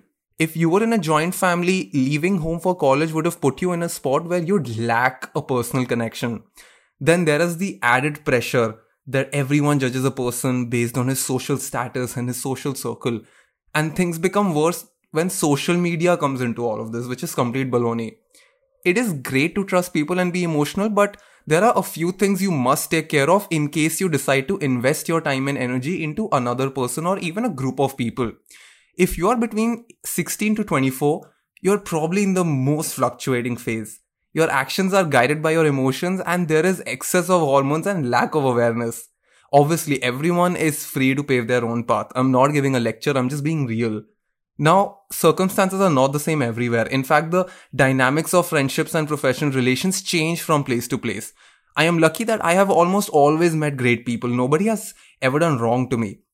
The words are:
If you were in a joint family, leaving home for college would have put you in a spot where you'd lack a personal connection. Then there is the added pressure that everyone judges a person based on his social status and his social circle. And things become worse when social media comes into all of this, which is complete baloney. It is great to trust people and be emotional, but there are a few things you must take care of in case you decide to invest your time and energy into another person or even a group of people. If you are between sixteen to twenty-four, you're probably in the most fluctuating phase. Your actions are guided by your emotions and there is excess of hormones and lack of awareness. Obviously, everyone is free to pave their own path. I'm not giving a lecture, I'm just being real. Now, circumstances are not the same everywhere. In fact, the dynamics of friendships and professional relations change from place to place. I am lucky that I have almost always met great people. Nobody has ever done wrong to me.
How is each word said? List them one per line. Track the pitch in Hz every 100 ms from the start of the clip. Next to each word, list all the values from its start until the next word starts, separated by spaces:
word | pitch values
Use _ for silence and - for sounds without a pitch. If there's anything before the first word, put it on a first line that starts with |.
| _ _ _ -
If | 160 160
you | 165
were | 185
in | 226
a | 226
joint | 156 151 170 -
family, | 185 170 175 185 -
leaving | 143 131 147 175 196
home | 160 170
for | 185
college | 180 139 135 160
would | 156 170
have | -
put | 139 -
you | 180
in | 170
a | 170
spot | - 135 143
where | 170 175
you'd | 165 202 120 110
lack | 117 117 131 - - -
a |
personal | - 127 117 135 123
connection. | 120 113 - 120 107 - - - _ _ -
Then | 143 175 156
there | 147
is | 175 160
the | 196 -
added | 120 127 151 147
pressure | - 123 - 131 113 107 _ _ 135
that | 135 135
everyone | 143 131 147 147 143
judges | 131 131
a | 131
person | 131 123 120 135 127 120
based | 120 117 127
on | 123
his | 131
social | - 127 - 139
status | - 127 120 131 123 127
and | 123
his | 120
social | 135 131 147
circle. | 131 120 113 123 113 - _ _ _ _
And | 156 156
things | 151 180 165
become | 185 202 202
worse | 147 160 175 - _ _
when | 151 180
social | - 156 143 - 175
media | 175 170 175 175
comes | 143 131
into | 123 113 120
all | 107
of | 113
this, | 117 123
which | 127
is | 170 -
complete | 123 131 135
baloney. | 120 117 117 113 - _ _ _ _ _ _
It | 175 196
is | 233
great | 143 123 131 165
to | 202
trust | 190 180 175
people | 156 151 185
and | 180
be | 180
emotional, | 170 147 147 196 220
but | 202 202 - _ _ -
there | 156
are | 226 -
a |
few | - 151 170
things | 180 196 190
you | 196
must | 151 123 147 -
take | 165 156
care | 147 139
of | 196 -
in | 160 147
case | 156 156 -
you | 190
decide | 143 - 135 131
to | -
invest | 143 123 131 156 -
your | 165
time | 156 131 135
and | 139
energy | 123 127 135 180
into | 156 151 -
another | 143 120 127 135
person | 135 123 160
or | 170 196
even | 165 185
a | 240
group | 143 135 131
of | 139 -
people. | 117 - 117 - _ - - _ _ -
If | 180 -
you | 190
are | 240
between | 226 214 226 233 - _
sixteen | - - 170 - 214
to | 214
twenty-four, | 202 151 135 131 147 160 - _ _ _
you're | 180 202
probably | - 160 160 196
in | 196
the | 185
most | 175 135 135 151 151
fluctuating | - 123 123 139 123 120 120
phase. | - 113 107 - _ _ _
Your | 151 160
actions | 135 135 - 190
are | 196
guided | 165 131 123 151
by | 160
your | 160 156
emotions | 139 131 131 175 190
and | 170 180 160
there | 156
is | 175 185 -
excess | 135 - 180 170
of | 185
hormones | 147 135 135 156 190
and | 190 123
lack | 120 123
of | 156
awareness. | 135 120 117 113 117 - - _ _ _ -
Obviously, | 143 147 165 147 139
everyone | 127 127 165 175 180
is | 175 156 147 -
free | 143 131
to | 135
pave | 143 123 117
their | 123
own | 117 120
path. | 117 110 107
I'm | 127 131
not | 127 143
giving | 147 139 131
a |
lecture, | 113 110 147 135
I'm | 127
just | 147
being | 147 160 127
real. | 113 113 107 - _ _ _ _ -
Now, | 147 190 202 - -
circumstances | - 165 156 185 196 190 190
are | 196
not | 135 135
the | 143
same | - 156
everywhere. | 120 113 120 117 110
In | 131
fact, | 131 151 160
the | 180 180 - -
dynamics | 131 135 131 127 151 -
of | 180 170
friendships | 156 135 - 151
and | 165 151
professional | 147 135 127 147
relations | 131 123 131 190 185
change | - 175 160 170
from | - 151
place | 139 120 -
to | 117
place. | 117 98 - - _ _ _
I | -
am | 160 170
lucky | 160 160
that | 226 220
I | 170
have | 185 196
almost | 165 175 202 -
always | 151 143 156 175
met | 156 151 135
great | 123 120
people. | 120 117 120
Nobody | 123 127 160 214
has | 208 - - - -
ever | 131 143
done | 165 127
wrong | 113 123 127
to | 117
me. | 104 - _